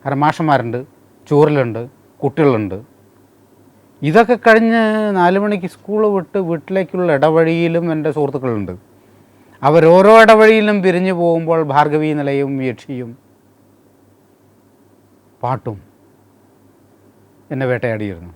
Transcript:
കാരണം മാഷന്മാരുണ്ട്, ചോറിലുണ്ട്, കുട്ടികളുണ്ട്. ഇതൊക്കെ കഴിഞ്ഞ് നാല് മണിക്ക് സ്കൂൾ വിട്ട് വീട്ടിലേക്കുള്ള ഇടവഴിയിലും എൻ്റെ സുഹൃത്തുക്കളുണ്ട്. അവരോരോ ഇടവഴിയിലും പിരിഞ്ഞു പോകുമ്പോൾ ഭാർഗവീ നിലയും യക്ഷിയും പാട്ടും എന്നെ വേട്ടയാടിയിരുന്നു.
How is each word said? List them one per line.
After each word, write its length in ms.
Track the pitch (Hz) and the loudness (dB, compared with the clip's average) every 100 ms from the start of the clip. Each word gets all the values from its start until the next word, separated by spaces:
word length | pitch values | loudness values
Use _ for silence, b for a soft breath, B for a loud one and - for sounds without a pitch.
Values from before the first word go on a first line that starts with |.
കാരണം 180 | 139 139 147 | -6 -2 -2
മാഷന്മാരുണ്ട്, 540 | - 160 135 117 120 135 _ _ _ - | 0 0 0 -2 -10 -12 _ _ _ -2
ചോറിലുണ്ട്, 520 | 147 151 147 120 110 123 _ _ _ | 2 2 2 -2 -6 -12 _ _ _
കുട്ടികളുണ്ട്. 540 | 139 139 143 113 101 95 123 _ _ _ _ _ _ _ _ _ _ _ 147 | -8 0 0 0 -4 -10 -16 _ _ _ _ _ _ _ _ _ _ _ 0
ഇതൊക്കെ 260 | 180 226 247 233 | 2 2 0 2
കഴിഞ്ഞ് 360 | 220 226 226 220 214 214 190 | 2 2 0 0 -2 -2 0
നാല് 180 | 175 196 | 0 0
മണിക്ക് 260 | 208 208 180 - | -2 -4 -8 -14
സ്കൂൾ 260 | - 214 214 196 | -8 -2 0 -2
വിട്ട് 240 | - 202 175 | -4 -6 -4
വീട്ടിലേക്കുള്ള 580 | 165 - 190 175 185 180 143 | -6 -4 -6 -4 -4 -2 0
ഇടവഴിയിലും 680 | 151 160 165 170 170 170 170 | 2 2 0 0 -2 -2 -4
എൻ്റെ 160 | 156 156 151 | -4 -4 -4
സുഹൃത്തുക്കളുണ്ട്. 560 | 143 135 127 110 92 90 _ _ b b b b b b 135 | -4 -4 -6 -6 -8 -12 _ _ b b b b b b 2
അവരോരോ 440 | 156 160 180 196 226 | 4 6 6 8 8
ഇടവഴിയിലും 540 | 220 220 220 220 214 208 | 8 6 6 4 0 0
പിരിഞ്ഞു 300 | 185 175 185 175 | 0 0 -2 -2
പോകുമ്പോൾ 380 | 170 165 160 165 151 | -2 -2 -2 -2 0
ഭാർഗവീ 360 | 139 151 151 156 151 | 0 0 0 -2 -4
നിലയും 320 | 139 139 139 135 131 | -4 -4 -4 -4 -6
യക്ഷിയും 420 | 117 - 127 120 117 _ _ _ _ _ _ _ _ _ _ _ _ _ _ _ _ _ _ _ _ _ _ | -8 -12 -14 -14 -18 _ _ _ _ _ _ _ _ _ _ _ _ _ _ _ _ _ _ _ _ _ _
പാട്ടും 360 | 123 131 - 98 - _ _ _ _ _ _ _ _ _ _ _ _ _ _ _ _ | -8 -8 -10 -14 -18 _ _ _ _ _ _ _ _ _ _ _ _ _ _ _ _
എന്നെ 120 | 131 131 | -6 -4
വേട്ടയാടിയിരുന്നു. 600 | 120 123 110 104 87 87 | -4 -4 -6 -8 -10 -18